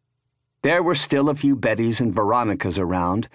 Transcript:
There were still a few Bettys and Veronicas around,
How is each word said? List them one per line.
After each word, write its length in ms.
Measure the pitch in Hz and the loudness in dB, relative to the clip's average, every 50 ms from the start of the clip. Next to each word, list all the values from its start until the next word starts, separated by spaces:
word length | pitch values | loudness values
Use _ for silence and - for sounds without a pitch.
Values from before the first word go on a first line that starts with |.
| _ _ _ _ _ _ _ _ _ _ _ _ - | _ _ _ _ _ _ _ _ _ _ _ _ -2
There 200 | 139 165 180 170 | 0 2 2 2
were 120 | 170 170 | 0 0
still 340 | 147 - - 147 139 139 151 | -2 -2 0 0 2 2 2
a 60 | 147 | 0
few 220 | 147 - 139 139 | 0 2 0 0
Bettys 440 | 120 98 117 110 104 117 117 113 - | 2 0 0 0 0 0 0 0 0
and 140 | 117 113 90 | -2 -2 0
Veronicas 640 | 110 104 101 117 123 120 110 98 - - 95 82 98 | 0 0 2 2 2 0 0 -2 -2 -4 -4 -2 -2
around, 500 | 92 85 90 90 87 87 92 110 120 - _ | -2 -2 0 0 0 0 0 -2 -4 -6 _